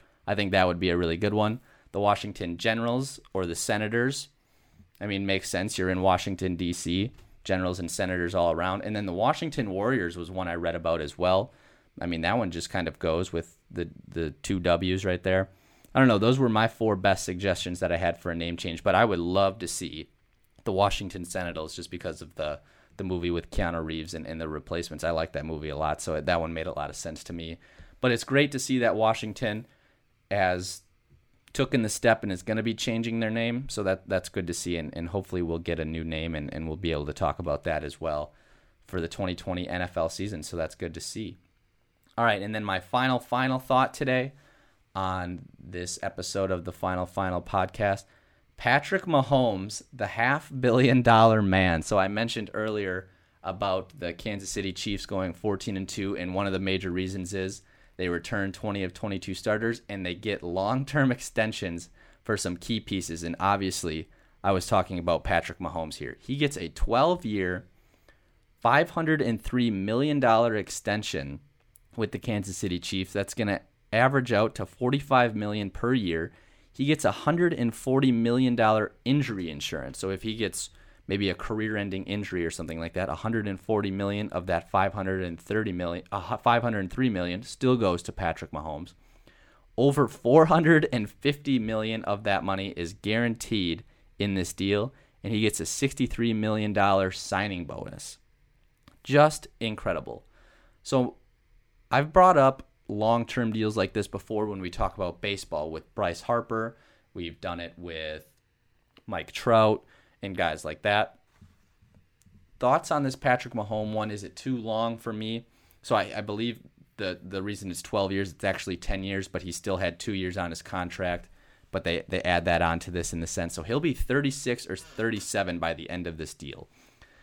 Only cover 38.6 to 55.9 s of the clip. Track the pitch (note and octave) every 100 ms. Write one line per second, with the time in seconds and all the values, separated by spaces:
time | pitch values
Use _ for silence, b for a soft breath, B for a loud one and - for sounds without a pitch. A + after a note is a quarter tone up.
38.6 | b b - F#2 E2 - F#2 F2 - F2+
39.6 | F2+ F2+ F2+ F2+ E2 - G2+ F2 D2+ E2+
40.6 | D#2+ - F2 E2 - A2 G#2 - _ _
41.6 | _ _ _ _ _ - A#2 G2+ G#2 A2
42.6 | G#2 F#2+ - B2 C3 B2 - B2 C3 C3
43.6 | - C3 C3 - C3 B2+ C3+ b b b
44.6 | b b _ F#2+ F#2+ F#2 F2 F2+ - -
45.6 | - F2+ F2+ - G2 - F2+ G2 F#2+ F2+
46.6 | F2 - F#2 F2+ F2+ - F#2+ F2 - G2
47.6 | F#2 - G2+ G2 - b b b b -
48.6 | A#2 C#3 - F#3+ F3 D3 C3+ C#3 A#2+ F#2+
49.6 | G2+ - - A#2+ G2+ - A#2+ D3 - C3+
50.6 | B2+ B2 B2+ B2+ A#2+ A2+ A2+ A2 G2 F#2
51.6 | F#2 E2 - G#2 F#2+ G#2+ A#2 A#2 G2 G#2+
52.6 | G#2+ G#2+ G2 F#2 F#2 b b b F#2+ F#2
53.6 | G2+ F#2+ F#2 - F2 E2+ A2 G2+ G2 G#2
54.6 | G2 F#2 A2 G2 - G2 F#2 E2+ G#2+ G2
55.6 | - F#2+ F#2+